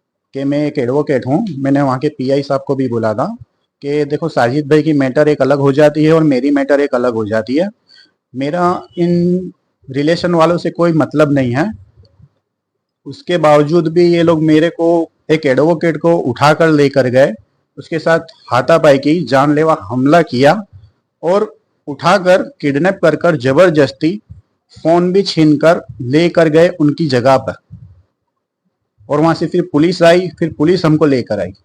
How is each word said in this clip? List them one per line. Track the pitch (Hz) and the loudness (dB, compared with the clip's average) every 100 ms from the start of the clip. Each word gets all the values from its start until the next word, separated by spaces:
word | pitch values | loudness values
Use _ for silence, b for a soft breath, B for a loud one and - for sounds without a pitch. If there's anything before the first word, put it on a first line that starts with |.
| _ _ _ | _ _ _
कि | 135 | -8
मैं | 139 143 147 | -4 -2 -2
एक | 139 | -4
एडवोकेट | 120 139 147 131 127 | -2 -2 -2 -4 -2
हूँ। | 151 226 135 | -4 -4 -6
मैंने | 135 139 | -2 0
वहाँ | 139 127 | 0 -2
के | 147 | -6
पीआई | - 131 139 | -6 -4 -4
साहब | 139 135 139 | -2 -6 -4
को | |
भी | 135 131 | -4 -4
बोला | 117 110 | -2 -4
था | 107 170 233 - _ _ _ | -4 -6 -8 -20 _ _ _
कि | 143 147 | -6 -4
देखो, | 139 151 165 | -4 -4 -4
साजिद | 151 120 143 143 | -2 0 -2 0
भाई | 151 | 0
की | 151 | 2
मैटर | 147 131 127 151 | 0 0 0 0
एक | 143 | 0
अलग | 131 143 | 0 2
हो | 139 | 2
जाती | 139 151 151 | 4 2 4
है | 156 | 2
और | 160 | 2
मेरी | 156 127 139 | 2 0 0
मैटर | 143 139 143 | -2 0 0
एक | 143 | 0
अलग | 123 123 | -2 -2
हो | 113 104 | -2 -4
जाती | 110 110 139 | -4 -2 -4
है। | 196 - b b b b _ | -4 -8 b b b b _
मेरा | 123 139 175 175 185 - - | -8 -6 -2 -2 -4 -8 -4
इन | 175 175 175 180 180 - _ _ - | -2 0 0 -2 -6 -16 _ _ -10
रिलेशन | 131 147 170 180 | -4 -2 -2 -2
वालों | 170 160 170 | 0 2 0
से | 202 | -4
कोई | 180 170 | -2 0
मतलब | 160 123 143 143 | 0 0 0 0
नहीं | 139 127 | 0 -2
है। | 127 202 - - _ _ _ _ _ _ _ _ _ _ _ 143 | -2 -4 -8 -20 _ _ _ _ _ _ _ _ _ _ _ -20
उसके | 135 - 175 | -16 -4 0
बावजूद | 151 147 147 170 160 | 4 4 4 0 0
भी | 170 | 0
ये | 175 170 | 2 2
लोग | 170 156 | 2 2
मेरे | 156 156 170 | 2 2 0
को, | 165 165 170 165 _ - | -2 0 0 -2 _ -4
एक | 156 151 | -2 0
एडवोकेट | 127 156 175 170 156 | 0 0 0 -2 -2
को | 170 | 0
उठाकर | 170 147 117 143 156 165 | 0 -2 0 0 2 2
लेकर | 147 143 139 127 | 2 2 2 2
गए, | 127 147 220 _ _ _ - | 2 2 0 _ _ _ -20
उसके | - 165 | -10 -6
साथ | 165 165 165 _ - | -2 -2 -2 _ -4
हाथापाई | 120 131 165 156 139 | -2 2 2 4 2
की, | 143 170 | 2 -2
जानलेवा | 123 131 143 147 160 151 | 0 0 2 2 0 -2
हमला | 95 123 139 170 | -4 -2 2 2
किया | 160 120 139 196 202 - - _ _ _ | 2 2 2 2 -6 -20 -20 _ _ _
और | 156 196 214 - _ _ - | -2 -2 -4 -10 _ _ -14
उठाकर | 135 160 196 180 190 233 - | -4 0 2 2 0 0 -6
किडनैप | 147 139 180 190 | -4 -2 -2 0
कर | 165 151 | -2 0
कर | 170 151 | -2 0
जबरदस्ती | 127 135 185 151 135 - 160 208 - - _ _ _ - | 0 2 4 4 0 -2 -6 -6 -14 -20 _ _ _ -6
फोन | 160 175 180 | 0 0 2
भी | 190 | 0
छीनकर | 190 - 156 147 156 175 - - | 0 2 2 4 2 0 -4 -12
लेकर | 123 147 170 170 160 | -2 0 2 2 2
गए | 156 180 | 4 2
उनकी | 180 147 139 160 | 2 -2 0 -2
जगह | 127 123 131 | 0 2 2
पर। | 98 - _ - - - _ _ _ _ _ _ _ _ _ _ - | 0 -12 _ -20 -20 -20 _ _ _ _ _ _ _ _ _ _ -6
और | 147 | 0
वहां | 165 | 0
से | 156 165 | 0 -2
फिर | 180 - | -4 -2
पुलिस | 143 165 175 | 0 0 2
आई, | 170 180 185 - | 4 4 0 -6
फिर | 165 | -8
पुलिस | - 151 180 | -2 0 0
हमको | 165 151 156 | 0 2 2
लेकर | 131 110 - | 0 -4 -6
आई। | 92 98 | -6 -12